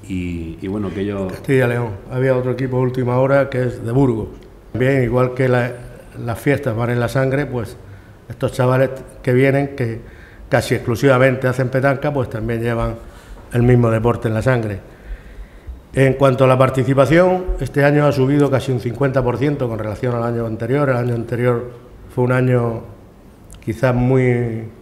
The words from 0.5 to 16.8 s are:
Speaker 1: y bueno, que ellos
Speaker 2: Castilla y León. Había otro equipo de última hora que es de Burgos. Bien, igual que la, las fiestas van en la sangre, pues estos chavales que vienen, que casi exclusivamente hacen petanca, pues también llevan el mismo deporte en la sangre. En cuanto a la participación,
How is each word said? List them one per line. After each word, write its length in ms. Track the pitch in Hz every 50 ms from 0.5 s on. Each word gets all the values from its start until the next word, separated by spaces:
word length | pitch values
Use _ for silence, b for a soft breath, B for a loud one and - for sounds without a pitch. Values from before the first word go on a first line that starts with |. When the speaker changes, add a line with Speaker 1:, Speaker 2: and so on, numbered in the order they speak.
| 80 -
Speaker 1:
y 60 | -
bueno, 240 | 95 98 107 104 92 85
que 80 | 98
ellos 300 | 98 104 101 98 95 90
Speaker 2:
Castilla 340 | 87 - - - 139 131 123
y 40 | 120
León. 200 | 120 120 120 113 101 95 - -
Había 260 | 120 127 131 135 127
otro 140 | 127 123 127
equipo 260 | 120 117 135 127 123
de 60 | 127 131
última 340 | 127 127 131 127 120 123
hora 320 | 127 131 135 139 139 135 -
que 140 | - 123 127
es 200 | 120 104 - 107
de 80 | 113
Burgos. 360 | 120 135 139 127 117 110 98 92 - - - - - - - - -
Bien, 300 | 107 127 131 139 135 127
igual 300 | 113 120 127 127 127 127
que 160 | - 131 123
la, 220 | 123 123 120 123 123 - - - - - - - - - 120
las 160 | 120 113 -
fiestas 360 | - 147 139 - - 131 110
van 160 | 110 120 117
en 80 | 120 123
la 80 | 120
sangre, 380 | 113 - 135 135 131 131 139 143
pues 300 | 127 123 123 107 - - - B B B B B B B B B -
estos 220 | 120 - 135 123
chavales 400 | - - 127 127 127 127 135 131 - - - - - - -
que 100 | 127 123
vienen, 420 | 127 135 139 143 139 143 143 143
que 240 | - 123 113 113 107 B B B B B B B B B -
casi 260 | - 120 - - 123
exclusivamente 720 | 113 - - 117 - - 139 131 123 131 135 127 123 -
hacen 220 | 127 123 135 131 120
petanca, 440 | - 131 127 139 135 131 - 147 139
pues 160 | 139 120 110
también 320 | - 110 110 117 117 117
llevan 340 | 117 120 117 117 117 113 110 - - B B B B B B B B - -
el 100 | 120 120
mismo 260 | 123 123 120 120 113
deporte 380 | 113 110 110 120 117 117 -
en 60 | 113 110
la 80 | 110
sangre. 380 | 107 131 131 120 113 104 101 95 - B B B B B B B B B B B B B B B B B B - - - -
En 200 | 131 135 135 131
cuanto 300 | 135 143 135 127 120 135
a 40 |
la 100 | 127 127
participación, 880 | 127 131 120 - 135